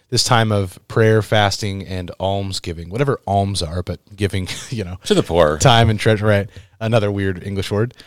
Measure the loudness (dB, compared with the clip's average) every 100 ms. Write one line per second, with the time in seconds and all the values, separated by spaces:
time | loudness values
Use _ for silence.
0 | _ -2 2 2 2 0 -2 -8 -6 2
1 | 4 4 2 2 2 0 -6 -8 -8 -8
2 | -10 -6 -4 -2 -4 -8 -8 -10 -8 -4
3 | -2 -2 0 0 0 -2 -4 -6 -6 -8
4 | _ -4 -4 -2 -6 -10 -10 -8 -8 -6
5 | -2 0 2 4 4 4 4 6 4 2
6 | 0 2 2 2 0 -10 -20 -10 0 0
7 | 0 0 -2 -4 -6 -6 -2 -2 -2 -6